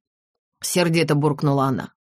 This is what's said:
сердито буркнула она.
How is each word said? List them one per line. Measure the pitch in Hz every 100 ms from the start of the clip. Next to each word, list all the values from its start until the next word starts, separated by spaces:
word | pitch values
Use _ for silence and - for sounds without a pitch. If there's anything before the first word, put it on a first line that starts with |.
| _ _ _ _ _ _
сердито | - 180 175 165 156
буркнула | 151 151 147 147 139 135
она. | 113 - _